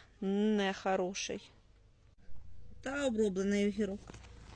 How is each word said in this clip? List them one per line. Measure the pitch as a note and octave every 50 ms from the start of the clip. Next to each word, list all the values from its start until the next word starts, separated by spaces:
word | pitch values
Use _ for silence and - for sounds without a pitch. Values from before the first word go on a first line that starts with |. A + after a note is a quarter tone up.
| - - - -
нехороший. | G3 F#3+ G3 G3+ G#3 G#3+ G#3+ G3+ G3 F#3+ F#3+ - - G3 F#3+ F#3 F3+ F3+ G3 - - - - G#3 - - - - _ - - - - - - _ - - - - - - - - - - - - - - - -
Та | - C4 C#4 C#4+ C#4+
оброблений | C4 A3 G#3+ A3 G3+ F3+ F#3+ F#3+ G3+ G3+ G3+ G3+
огірок. | G#3 G3 G#3+ G#3 F#3+ G3 - - - - - - - - - - - -